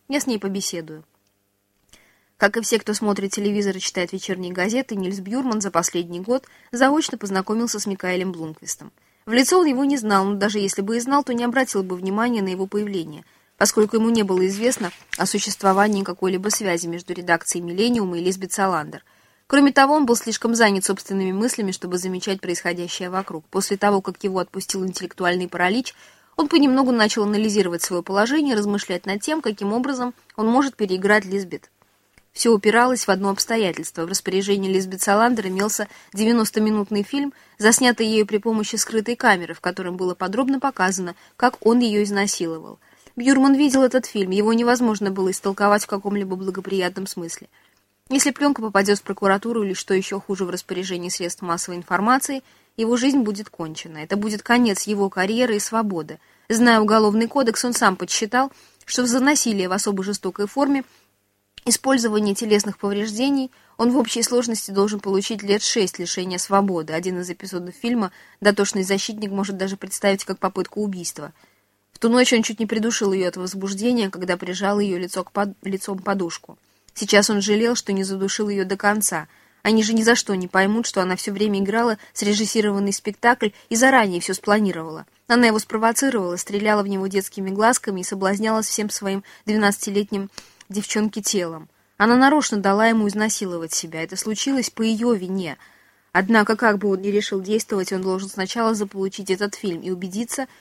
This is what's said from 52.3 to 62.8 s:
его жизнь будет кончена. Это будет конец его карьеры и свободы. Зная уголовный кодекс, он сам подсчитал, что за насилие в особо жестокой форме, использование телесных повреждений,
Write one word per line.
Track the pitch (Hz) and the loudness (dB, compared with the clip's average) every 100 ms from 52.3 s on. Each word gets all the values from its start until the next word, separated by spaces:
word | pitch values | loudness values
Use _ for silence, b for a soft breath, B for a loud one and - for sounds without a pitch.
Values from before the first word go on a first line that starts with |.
| 269 b b b - | -8 b b b -4
его | 226 240 | 0 2
жизнь | 262 277 | 4 2
будет | 214 202 214 | 2 -2 -10
кончена. | - 160 156 165 160 | -10 -10 -10 -14 -12
Это | 156 202 | -4 -2
будет | 214 208 | -2 -4
конец | - 240 240 190 | 2 4 4 2
его | - 208 196 | -2 0 0
карьеры | 190 190 226 247 208 | 0 0 2 2 0
и | |
свободы. | - 220 214 175 156 156 b b b | -2 -2 -2 -4 -6 -12 b b b
Зная | 220 240 226 | 4 6 6
уголовный | 214 220 214 214 226 | 6 6 6 2 2
кодекс, | 285 240 220 247 | 0 0 0 -2
он | |
сам | 240 214 190 | 2 2 0
подсчитал, | 180 - 214 247 269 b b b - | -4 -4 0 0 -2 b b b -8
что | - 247 | -2 2
за | 226 | 2
насилие | 269 294 240 202 180 | 4 2 2 0 0
в | |
особо | 190 214 196 | 0 0 -2
жестокой | 190 202 190 185 202 | -2 -4 -6 -4 -4
форме, | - 277 277 254 b b _ _ _ _ - - | 0 2 2 -2 b b _ _ _ _ -8 -2
использование | 226 262 269 226 214 208 196 | 0 2 2 4 2 0 0
телесных | 220 208 208 | 2 2 2
повреждений, | 202 | -4